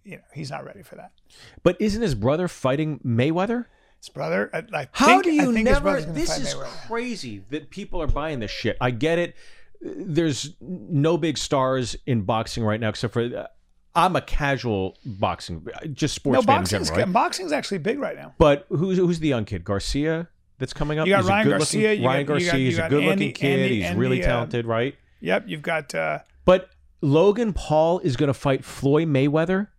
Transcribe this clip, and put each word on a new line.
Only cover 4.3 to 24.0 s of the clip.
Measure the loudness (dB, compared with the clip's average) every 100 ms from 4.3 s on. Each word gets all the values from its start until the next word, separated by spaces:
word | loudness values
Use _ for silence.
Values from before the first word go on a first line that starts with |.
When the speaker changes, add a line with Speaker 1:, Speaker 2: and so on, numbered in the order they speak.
| -2 -2
Speaker 1:
I, | -6 -8 -10
I | -8
Speaker 2:
How | 2 6
Speaker 1:
think, | 6
Speaker 2:
do | 4
you | 2
Speaker 1:
I | 2
think | 2
his | 4
Speaker 2:
never, | 4
Speaker 1:
brother's | 4 0 -4
gonna | -2
Speaker 2:
this | -2
Speaker 1:
fight | -2
Speaker 2:
is | -4 -6
Speaker 1:
Mayweather. | -8 -12 -8
Speaker 2:
crazy | -6 -6 -8 -10 -12 -8
that | -10 -10
people | -14 -6 0
are | 2
buying | 2 0 -4
this | -6
shit. | -2 -2 0
I | 0
get | 2 0 2
it. | -2 -6 -20 -20 -20 -14
There's | -12 -10 -2 0 2 0 -6 -12
no | -12 -12 -2 2 4 2
big | 0 -2
stars | 0 2 2 0 -2 -6 -2
in | -2
boxing | 0 -2 -2 -2
right | -2 0
now, | -2
except | -2 -4
for, | -2
uh, | -2 -6 -10 -16 _ _ _ 2
I'm | 2 2
a |
casual | -2 -2 0 -2 -2 -2 -2 -6 -14
boxing, | -4 -2 -4 -8 -10 -10 -12 -12
just | -2 -2 -2
sports | 2 4
Speaker 1:
No, |
Speaker 2:
fan | 6 4
in |
Speaker 1:
boxing's | 2 -2 0
Speaker 2:
general, | 0
right? | 2
Speaker 1:
ca-, |
boxing's | 2 0 -2 -4
actually | -4 -4 -4
big | -4 -4
right | -6 -10
now. | -16 4
Speaker 2:
But | 4 4 0
who's, | -2 0 2
who's | 2 2
the | 0
young | 0 -2
kid? | -8 -4
Garcia? | -4 -2 -2 0 -2 -6 _ _ _
That's | -10
coming | -4 -4 0
up. | 2
Speaker 1:
You |
got | 2
Speaker 2:
He's | 4
a |
Speaker 1:
Ryan | 2 4
Speaker 2:
good-looking | 2 0 2
Speaker 1:
Garcia, | 2
you | 2 2
Speaker 2:
Ryan | 0 0
Speaker 1:
got, | 0
you |
got, | 2
Speaker 2:
Garcia. | 2
Speaker 1:
you | 2
Speaker 2:
He's | 0
a |
Speaker 1:
got | 2
Speaker 2:
good-looking | 2 2
Speaker 1:
Andy, | 2 -2
Speaker 2:
kid. | -2 0 2
Speaker 1:
Andy, | 0 0
Speaker 2:
He's | -2
really | 0